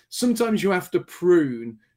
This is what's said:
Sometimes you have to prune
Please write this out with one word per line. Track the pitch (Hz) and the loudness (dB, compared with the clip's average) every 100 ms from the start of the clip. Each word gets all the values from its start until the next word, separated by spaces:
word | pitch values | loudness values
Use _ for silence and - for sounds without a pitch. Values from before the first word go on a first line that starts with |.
| _ | _
Sometimes | - 247 233 233 214 | -4 -2 0 0 0
you | 190 | 0
have | 180 180 | -2 -2
to | 180 | -6
prune | - - 175 175 143 120 117 113 _ | -6 -4 4 4 4 -4 -10 -16 _